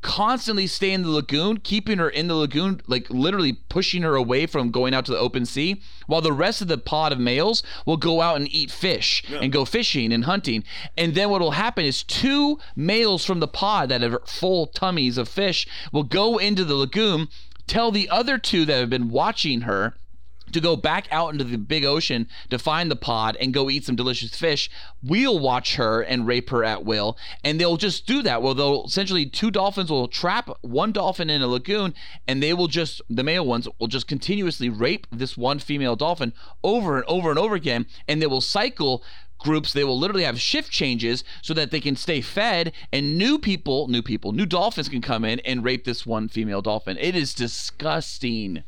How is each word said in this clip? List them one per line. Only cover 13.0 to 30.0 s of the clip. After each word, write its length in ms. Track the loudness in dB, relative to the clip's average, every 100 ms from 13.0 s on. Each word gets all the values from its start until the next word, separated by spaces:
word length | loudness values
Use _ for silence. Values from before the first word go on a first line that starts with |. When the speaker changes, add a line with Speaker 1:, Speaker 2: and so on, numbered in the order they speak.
| 2 2 0
Speaker 1:
from 160 | 0
the 60 | -2
pod 420 | 0 0 2 2
that 100 | 0
have 140 | 0 0 -4
full 420 | -2 2 2 0
tummies 500 | -2 0 2 2 0
of 100 | -2
fish 400 | 0 0 0 -4 -6 -2
will 120 | -2
go 340 | 2 2 4 4
into 260 | 2 2
the 120 | 2 2
lagoon, 520 | 2 2 2 2 -2 -6 -10 -10 -2
tell 240 | 2 2
the 180 | 2 2
other 280 | 2 2 0
two 260 | 2 2 4
that 140 | 2
have 100 | 2
been 200 | 0 2
watching 520 | 2 2 2 0 0
her 340 | 0 0 0 -4 -12 -12 -12 -10 -4
to 80 | 0
go 160 | 2 2
back 320 | 2 0 0
out 200 | -2 0
into 120 | -2
the 140 | -2 -2
big 280 | 0 0 2
ocean 420 | 2 2 0 -2 -6 -6
to 80 | -2
find 300 | 0 0 0
the 40 | -2
pod 420 | -2 0 0 0
and 140 | 0
go 160 | 0 0
eat 160 | -2 -2
some 100 | 0
delicious 400 | 0 -2 -4 -2
fish, 320 | 0 2 -2 -6 -10 -10
we'll 360 | 0 2 4 2
watch 360 | 2 0 0 0
her 260 | 2 2
and 260 | 0 0 2
rape 220 | 0 2
her 140 | 0
at 200 | 2 0 0
will. 320 | 0 0 -2 -8 -6
And 160 | -2 2
they'll 180 | 2 2
just 280 | 0 -2 0
do 140 | 0
that. 180 | 2 2
Well, 120 | 2
they'll 320 | 2 2 2 0
essentially, 400 | -2 0 0 0
two 260 | 0 0
dolphins 380 | 2 0 0 0
will 180 | 0